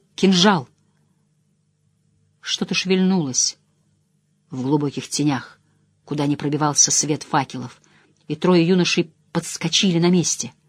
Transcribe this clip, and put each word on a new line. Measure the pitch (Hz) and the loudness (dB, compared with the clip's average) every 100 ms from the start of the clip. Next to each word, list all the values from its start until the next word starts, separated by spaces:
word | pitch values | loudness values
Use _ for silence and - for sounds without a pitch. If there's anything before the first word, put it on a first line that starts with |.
| _ - | _ 0
кинжал. | 196 180 208 175 120 _ _ _ _ _ _ _ _ _ _ _ _ _ _ _ _ _ | 2 4 4 2 -2 _ _ _ _ _ _ _ _ _ _ _ _ _ _ _ _ _
Что-то | - - 190 | -8 -6 -4
шевельнулось | 190 180 185 185 190 139 - - - _ _ _ _ _ _ _ _ _ | -4 0 2 2 2 0 -2 -4 -4 _ _ _ _ _ _ _ _ _
в | 131 | -6
глубоких | 127 147 143 131 - | 0 0 0 -6 -8
тенях, | - 147 127 - - _ _ _ _ | -2 -2 -2 -6 -20 _ _ _ _
куда | - 147 143 | -10 -4 -2
не | |
пробивался | 143 147 143 151 139 - | -2 -4 -2 0 2 0
свет | - 151 143 | 0 -2 -4
факелов, | - 151 131 131 123 - _ _ _ _ - | -2 -2 -2 -8 -14 -18 _ _ _ _ -12
и | |
трое | 165 180 180 165 | -2 2 4 4
юношей | 185 165 - 165 _ _ | 2 2 0 -4 _ _
подскочили | 170 - - 165 - 196 165 | -6 -6 -6 -4 0 2 2
на | 175 | 4
месте. | 180 151 - 120 - | 2 0 -4 -10 -14